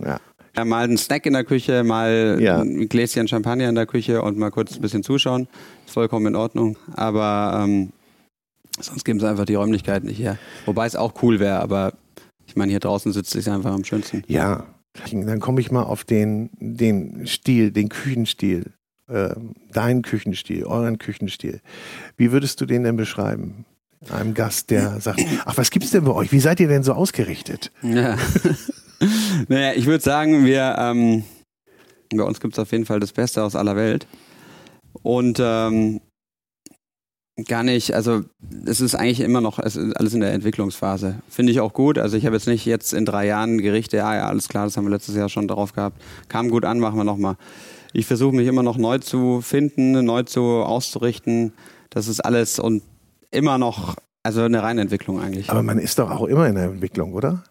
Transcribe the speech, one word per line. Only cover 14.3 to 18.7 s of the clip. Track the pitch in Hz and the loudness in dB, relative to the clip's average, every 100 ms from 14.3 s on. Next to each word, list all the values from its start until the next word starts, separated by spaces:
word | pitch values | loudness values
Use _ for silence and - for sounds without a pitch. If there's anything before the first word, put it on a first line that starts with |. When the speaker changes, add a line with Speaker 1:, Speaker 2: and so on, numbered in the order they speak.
| - 95 98 - - _ - - | 0 0 -2 -6 -20 _ -18 -8
Speaker 1:
Dann | 107 104 110 | -6 -4 -4
komme | 113 131 | -2 -2
ich | 113 | 0
mal | 127 | 0
auf | 113 104 | 0 -4
den, | - 110 107 107 113 - | 0 2 2 0 -4 -10
den | - 117 113 101 80 - - | -10 0 2 2 -2 -8 -8
Stil, | - - 120 107 | -4 2 4 4
den | 101 104 | 2 -2
Küchenstil, | - 139 123 110 - 101 87 - | -2 -4 -2 -2 -2 -2 -2 -4